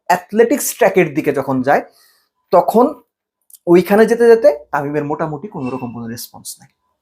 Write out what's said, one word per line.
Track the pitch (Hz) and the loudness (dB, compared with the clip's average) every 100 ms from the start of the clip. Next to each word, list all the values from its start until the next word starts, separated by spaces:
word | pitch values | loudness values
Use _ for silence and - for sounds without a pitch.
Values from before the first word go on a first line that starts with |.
| - | -4
অ্যাথলেটিক্স | 240 - 208 233 285 - - | -4 -2 0 2 0 -4 -2
ট্র্যাকের | 214 - 160 | 0 2 0
দিকে | 143 147 | -2 -4
যখন | 139 135 131 | -4 -4 -2
যায়, | 127 185 - _ _ _ _ _ _ | 0 0 -2 _ _ _ _ _ _
তখন | 180 165 220 277 - _ _ _ _ _ _ - | 0 2 2 0 -2 _ _ _ _ _ _ 2
ওইখানে | 175 180 202 226 | 2 4 2 2
যেতে | 233 233 | 4 4
যেতে | 226 285 453 - | 6 4 0 -4
তামিমের | 147 143 147 | -6 -4 -6
মোটামুটি | 147 151 160 147 208 | -6 -6 -6 -8 -12
কোনো | 165 127 | -10 -10
রকম | 127 123 | -8 -10
কোনো | 117 113 | -12 -12
রেসপন্স | 117 - 113 - - | -14 -16 -18 -18 -20
নাই, | _ _ _ _ | _ _ _ _